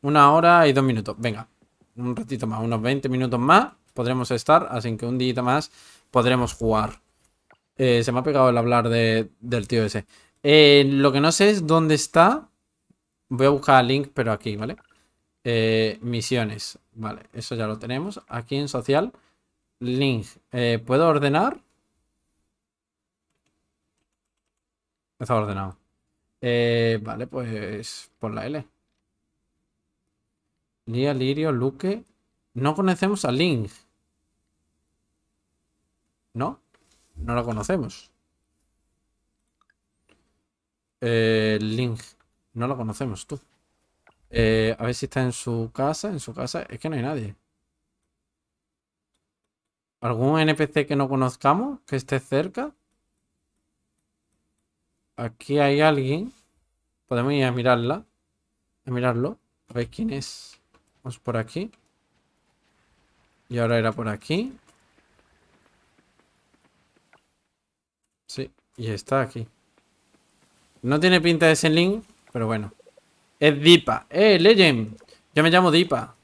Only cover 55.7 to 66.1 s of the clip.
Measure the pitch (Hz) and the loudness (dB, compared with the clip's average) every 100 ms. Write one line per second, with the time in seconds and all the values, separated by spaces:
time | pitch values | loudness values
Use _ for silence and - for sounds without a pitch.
55.7 | 139 156 147 131 151 233 - _ _ _ | 4 2 2 -2 -4 -6 -16 _ _ _
56.7 | _ _ _ _ 123 127 143 131 123 120 | _ _ _ _ -4 0 0 0 0 2
57.7 | 120 117 165 - _ _ _ _ _ _ | 2 0 -6 -8 _ _ _ _ _ _
58.7 | _ - 123 127 117 135 226 _ _ _ | _ -8 -4 -2 -2 -4 -6 _ _ _
59.7 | 120 117 - 220 139 - - - - _ | -8 -8 -6 -8 -6 -10 -16 -20 -20 _
60.7 | _ _ _ 127 120 - 117 110 - 214 | _ _ _ -16 -14 -8 -6 -6 -8 -10
61.7 | _ _ _ _ _ _ _ _ _ _ | _ _ _ _ _ _ _ _ _ _
62.7 | _ _ _ _ _ _ _ _ 120 117 | _ _ _ _ _ _ _ _ -4 0
63.7 | 117 110 110 110 104 - 165 247 262 _ | 0 0 -4 -8 -8 -6 -4 -4 -12 _
64.7 | _ _ _ _ _ _ _ _ _ _ | _ _ _ _ _ _ _ _ _ _
65.7 | _ _ _ _ | _ _ _ _